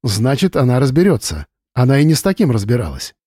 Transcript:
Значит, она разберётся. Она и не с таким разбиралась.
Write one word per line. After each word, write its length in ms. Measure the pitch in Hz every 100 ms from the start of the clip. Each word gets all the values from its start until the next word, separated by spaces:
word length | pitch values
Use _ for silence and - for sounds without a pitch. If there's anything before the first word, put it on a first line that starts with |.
Значит, 540 | 120 101 123 135 190 -
она 240 | 127 123
разберётся. 640 | 135 135 196 135 - 78 73 _ _
Она 240 | - 123 139
и 60 |
не 100 | 151
с 80 | 151
таким 280 | 190 190 180
разбиралась. 640 | 113 101 120 90 67 - _